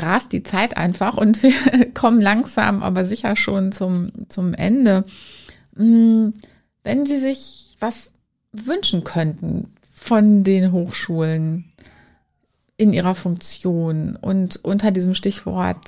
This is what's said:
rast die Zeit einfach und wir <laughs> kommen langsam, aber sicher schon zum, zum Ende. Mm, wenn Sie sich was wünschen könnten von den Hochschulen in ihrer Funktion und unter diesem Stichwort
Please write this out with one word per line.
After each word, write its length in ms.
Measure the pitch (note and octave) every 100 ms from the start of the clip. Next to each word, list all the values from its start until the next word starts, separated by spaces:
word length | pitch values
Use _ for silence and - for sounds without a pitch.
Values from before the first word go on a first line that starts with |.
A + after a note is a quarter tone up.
rast 300 | D#3+ A#3 -
die 120 | F3
Zeit 340 | - F#3 A3 -
einfach 380 | F3 F#3 G3 -
und 260 | G#3+ A3
wir 120 | C4
<laughs> 400 | C4 C4 B3+ A#3+
kommen 280 | - A#3 A#3
langsam, 600 | G3+ G#3+ - - G3+ G3
aber 220 | G3 F#3 F#3
sicher 300 | A3 A3 G#3
schon 360 | - G3 F#3+
zum, 400 | - F#3 F3+ F3 - -
zum 240 | - F3+
Ende. 520 | - F#3 C4 A#3 F#3+ G3 - - - - - _ -
Mm, 540 | A3+ A3+ A3+ A3 G#3+ G#3+ - _ _ _
wenn 220 | G#3 B3+ C#4+
Sie 120 | C#4+
sich 600 | C4 C4 - - - _
was 320 | A3 - - _ _ _ _
wünschen 520 | G#3+ - F4+ - F3
könnten 720 | - E3+ D#3 - E3 E3+ - _ _
von 500 | - - A3 G#3+ G#3
den 280 | F#3+ F#3+ F#3
Hochschulen 1000 | F3+ F3 - - E3 D#3+ D#3+ D#3+ E3 - _ - _ _ _ _ _ _ _ _ -
in 180 | G#3+
ihrer 220 | E3+ F3+ F3+
Funktion 1000 | F3+ F3 - - F3+ E3+ E3 D#3+ D#3 -
und 480 | F#3+ F#3+ F#3 -
unter 280 | - G3+ G#3+
diesem 220 | F#3 F3+
Stichwort 640 | F#3 G3+ - F3+ F#3 F#3 F3+